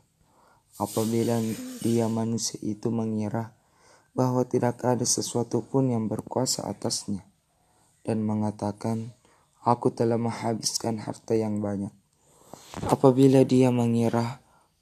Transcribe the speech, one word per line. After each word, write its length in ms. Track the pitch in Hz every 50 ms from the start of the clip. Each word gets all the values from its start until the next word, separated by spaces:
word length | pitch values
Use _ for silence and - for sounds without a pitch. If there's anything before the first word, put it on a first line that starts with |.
| _ _ _ _ _ _ _ _ _ _ _ _ _ _ -
Apabila 640 | - 104 - - 117 110 110 117 117 113 117 117 117 113 113 107 90 - - - 240
dia, 320 | - 117 117 117 113 110
manusia 480 | 113 113 113 113 117 107 - - - -
itu, 320 | - 107 104 104 - 120
mengira 640 | 113 117 113 110 110 107 107 104 113 113 113 113 - _ _ _ _ _ _ - - _ _ _ -
bahwa 320 | 127 127 127 123 127 123
tidak 380 | 127 - 127 120 120 113 - 117
ada 160 | 123 123 117
sesuatu 600 | 123 117 - 113 110 - - 120 117 - - 120 110
pun 260 | - - 135 135 127
yang 220 | 120 113 110 104
berkuasa 560 | 107 110 - - - 117 131 127 - - - -
atasnya, 580 | 101 - - 120 - - - - 101 90 - - _ _ _ _ _ _ _ _ _ _ _ _ _ _ -
dan 160 | - 113 110
mengatakan, 960 | 107 107 107 107 107 107 104 - 104 104 101 - - 113 113 113 113 120 - _ _ _ _ _ _ _ _ _ -
"Aku 260 | 120 120 120 - 131
telah 300 | 127 - 120 117 117 113
menghabiskan 840 | 117 117 110 - - 113 113 107 - - - - - 113 113 107
harta 320 | 104 110 110 - - - 113
yang 300 | 110 110 107 104 104 104
banyak." 260 | 101 101 98 98 - - _ _ _ _ _ _ _ _ _ - - - - - - - - - -
Apabila 560 | 147 139 - 135 123 131 135 135 131 135 131
dia 240 | 127 127 127 131 127
mengira 720 | 123 120 120 117 117 117 117 113 113 117 117 120 135 - _ _ _ _ _ _ _ _